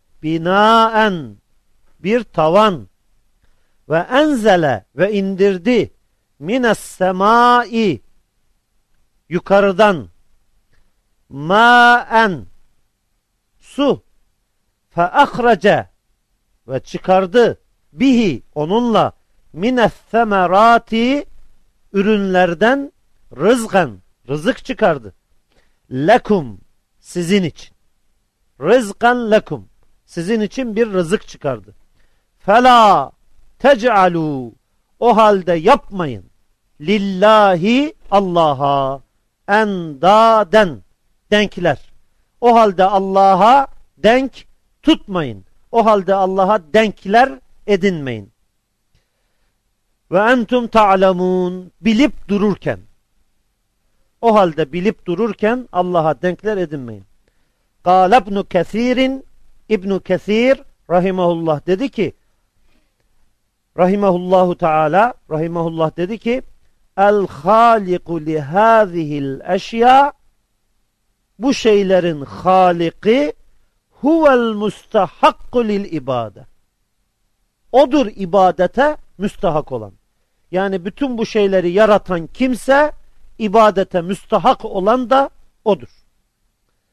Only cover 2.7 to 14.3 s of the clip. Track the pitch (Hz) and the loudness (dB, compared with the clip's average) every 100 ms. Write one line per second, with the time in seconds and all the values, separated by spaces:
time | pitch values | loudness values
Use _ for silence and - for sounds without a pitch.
2.7 | 156 98 _ _ _ _ _ _ _ _ | 0 -10 _ _ _ _ _ _ _ _
3.7 | _ - 160 - 254 302 262 214 180 147 | _ -6 -4 -2 0 0 0 2 2 0
4.7 | 110 - 135 196 202 190 185 196 185 185 | -4 -8 -4 -2 -2 -4 -2 -2 0 0
5.7 | 240 147 _ _ _ _ _ 147 254 240 | 0 -2 _ _ _ _ _ -6 -2 -2
6.7 | 196 - - 185 185 202 233 240 240 220 | -2 -6 -4 -4 0 2 2 4 2 0
7.7 | 226 208 120 _ _ _ _ _ _ _ | -2 -2 -4 _ _ _ _ _ _ _
8.7 | _ _ _ _ _ _ 170 - 196 202 | _ _ _ _ _ _ -8 0 2 2
9.7 | 185 208 170 90 _ _ _ _ _ _ | 2 0 0 -8 _ _ _ _ _ _
10.7 | _ _ _ _ _ _ 135 156 202 240 | _ _ _ _ _ _ -12 -2 2 4
11.7 | 240 240 240 - 226 220 151 92 - _ | 6 4 2 0 0 0 -4 -12 -20 _
12.7 | _ _ _ _ _ _ _ _ _ _ | _ _ _ _ _ _ _ _ _ _
13.7 | - 285 110 _ _ _ | -2 -2 -2 _ _ _